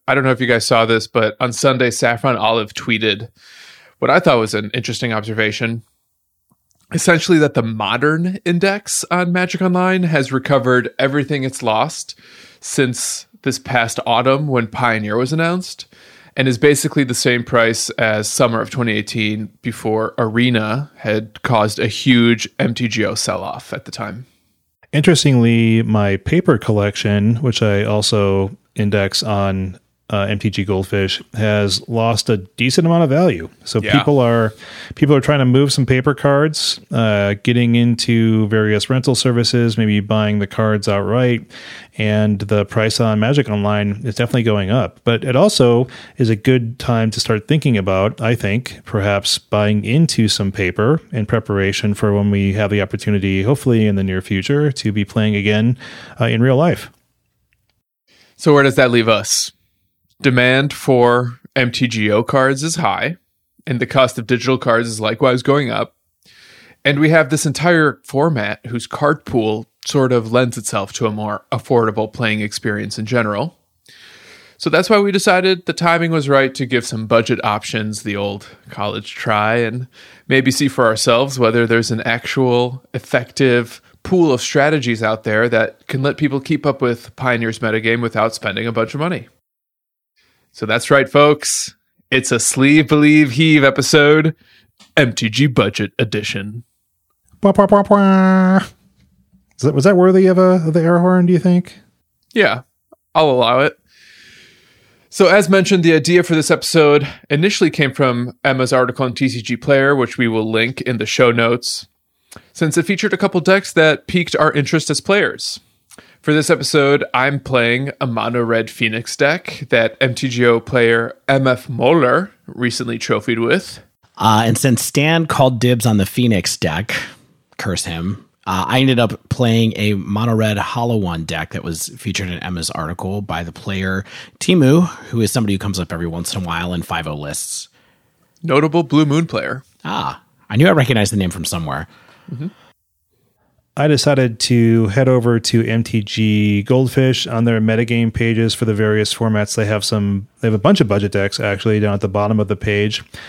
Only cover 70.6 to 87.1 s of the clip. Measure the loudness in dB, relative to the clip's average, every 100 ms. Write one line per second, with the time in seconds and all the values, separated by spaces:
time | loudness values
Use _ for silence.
70.6 | -8 -6 -6 -4 -4 -4 -6 -8 -6 -8
71.6 | 0 2 2 0 -4 -4 -2 -2 -4 -6
72.6 | -6 -6 -8 -8 -4 -2 -2 -4 -6 -10
73.6 | _ _ _ -20 -20 -20 -20 -20 -20 -10
74.6 | -2 0 2 0 0 -2 0 0 0 -4
75.6 | -6 -4 0 0 0 -2 2 2 2 -2
76.6 | -2 -2 -4 -8 0 0 2 -2 -2 -4
77.6 | -4 -6 -6 -8 -8 -6 -6 -8 -12 -20
78.6 | -18 -8 -8 -8 -10 -8 -2 0 2 0
79.6 | -2 -4 -10 _ -20 -16 0 2 2 2
80.6 | 0 2 2 2 2 2 2 0 2 2
81.6 | 2 2 0 -4 -4 -4 -4 -2 0 2
82.6 | 0 -6 _ -12 -2 -4 -2 0 2 2
83.6 | 0 -8 _ _ -2 2 2 0 -2 0
84.6 | 2 0 -2 -2 -2 -4 -2 0 2 2
85.6 | 0 -6 -8 -4 -2 -2 -2 -4 -4 -4
86.6 | -2 -2 -2 -4 -8